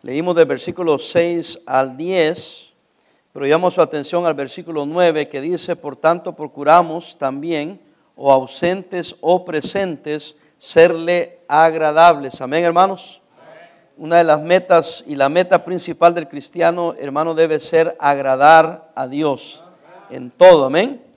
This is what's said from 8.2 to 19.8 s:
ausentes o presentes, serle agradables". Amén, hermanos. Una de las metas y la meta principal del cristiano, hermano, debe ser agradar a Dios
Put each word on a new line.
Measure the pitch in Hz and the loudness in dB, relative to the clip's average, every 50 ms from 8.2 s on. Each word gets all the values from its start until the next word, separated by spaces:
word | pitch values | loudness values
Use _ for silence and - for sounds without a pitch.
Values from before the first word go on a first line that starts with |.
| 135 139 | 2 2
ausentes | 135 135 131 127 - - 170 175 185 196 185 - 190 180 160 - - _ | 2 2 2 -4 -8 -4 -4 -4 -4 -4 -10 -10 -10 -10 -10 -10 -14 _
o | - 160 180 180 180 | 0 0 0 0 -2
presentes, | 180 160 151 143 - - 196 196 185 156 139 _ 151 151 151 - - _ _ _ _ _ _ | -6 -8 -6 -6 -6 -6 -6 -6 -6 -8 -10 _ -8 -8 -8 -10 -16 _ _ _ _ _ _
serle | - - - 165 165 175 165 165 165 170 175 175 - - - _ _ - | -16 0 4 6 6 6 4 -2 -2 -2 -2 -2 -2 -6 -12 _ _ 0
agradables". | 143 156 165 165 160 160 156 151 151 160 170 175 165 143 139 131 - - | 2 4 4 4 2 0 -2 0 4 6 6 6 6 2 -4 -12 -12 -12
Amén, | 131 127 143 165 175 | -8 -4 -4 0 0
hermanos. | 170 165 175 190 196 196 180 - - - _ _ _ _ _ - - - - - _ _ _ _ _ _ | 0 2 2 2 2 0 -8 -14 -20 -20 _ _ _ _ _ -20 -20 -20 -20 -20 _ _ _ _ _ _
Una | - 160 156 170 170 | -16 -6 0 2 2
de | 170 | 4
las | 160 151 151 | 4 2 0
metas | 156 165 180 185 180 - 180 165 160 - - - - | 2 0 0 0 2 2 2 2 2 -2 -14 -16 -14
y | - 147 | -12 -2
la | 139 139 139 | -2 -2 0
meta | 156 180 185 185 190 170 - | 2 0 0 2 0 0 0
principal | 170 185 175 175 180 160 _ 170 175 | -4 -8 -8 -8 -10 -2 _ 2 2
del | 170 170 160 - | 2 2 -8 -10
cristiano, | - 143 139 - _ 175 170 165 175 175 170 170 - - | -14 -18 -18 -14 _ -2 0 0 0 -2 -6 -6 -8 -8
hermano, | 139 143 135 147 160 165 160 | -12 -8 -4 -4 -4 -2 0
debe | 160 165 160 156 147 | 0 0 0 0 -6
ser | - - 170 160 165 165 - - | -4 0 0 0 0 0 -4 -2
agradar | 151 143 143 139 135 135 131 131 139 151 165 160 160 160 170 - - _ _ | 0 0 0 0 0 -2 0 4 6 8 8 8 6 4 -4 -14 -20 _ _
a | - 131 127 | -10 -10 -8
Dios | 135 143 160 147 135 123 - - - - - - _ _ | -6 -4 -2 -2 -4 -4 -10 -20 -20 -20 -20 -20 _ _